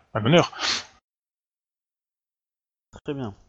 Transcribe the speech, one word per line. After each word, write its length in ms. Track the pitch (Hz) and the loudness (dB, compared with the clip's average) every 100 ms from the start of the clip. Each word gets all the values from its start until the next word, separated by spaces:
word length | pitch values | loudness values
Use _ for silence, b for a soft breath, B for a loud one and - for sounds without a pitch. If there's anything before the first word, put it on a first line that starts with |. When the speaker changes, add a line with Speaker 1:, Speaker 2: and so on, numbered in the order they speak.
| _ | _
Speaker 1:
un 100 | 117 | -2
honneur. 280 | 107 170 - B B B B - _ _ _ _ _ _ _ _ _ _ _ _ _ _ _ _ _ _ _ - | 4 6 4 B B B B -20 _ _ _ _ _ _ _ _ _ _ _ _ _ _ _ _ _ _ _ -14
Speaker 2:
Très 100 | - | -10
bien. 200 | 139 117 98 | -8 -8 -10